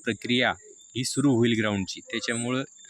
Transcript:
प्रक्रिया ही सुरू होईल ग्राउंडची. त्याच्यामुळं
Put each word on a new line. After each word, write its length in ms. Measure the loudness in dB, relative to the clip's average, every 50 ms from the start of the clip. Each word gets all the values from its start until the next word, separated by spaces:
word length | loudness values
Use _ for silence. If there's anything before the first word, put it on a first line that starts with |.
| -4
प्रक्रिया 480 | -4 -4 -4 -2 0 0 2 2 2 0 -2 -6 -20 -20 -20 -20 -12 -8
ही 80 | -6 -6
सुरू 300 | -4 0 2 4 4 4
होईल 240 | 6 4 4 4 2
ग्राउंडची. 420 | 2 0 0 0 -2 -4 -8 -12
त्याच्यामुळं 640 | -10 -8 -8 -6 -4 -4 -4 -4 -4 -4 -4 -4 -4 -6 _ -20 -12 -8